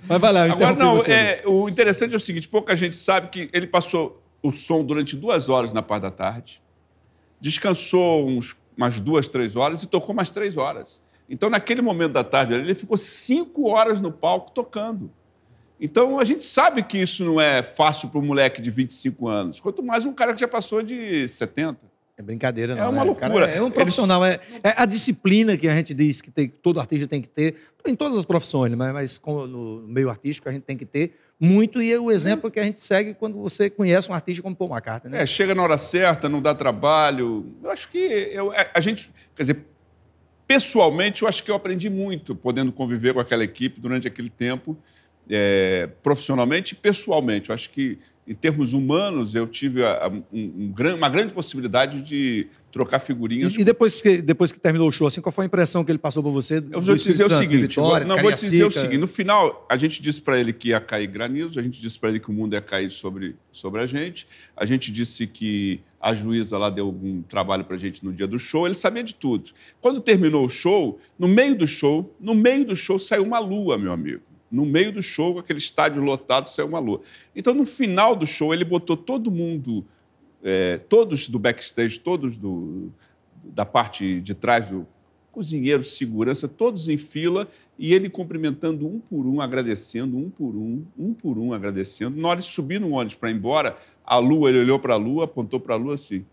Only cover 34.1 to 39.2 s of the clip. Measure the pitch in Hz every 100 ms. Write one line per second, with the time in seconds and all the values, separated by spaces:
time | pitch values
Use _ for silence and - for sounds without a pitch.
34.1 | 180 170 180 185 180 180 123 117 113 123
35.1 | 135 143 - 196 185 175 147 - 175 185
36.1 | 160 151 143 143 147 139 107 143 156 147
37.1 | 135 120 110 - - - - - 359 370
38.1 | 220 202 196 196 202 185 - 190 214 -
39.1 | _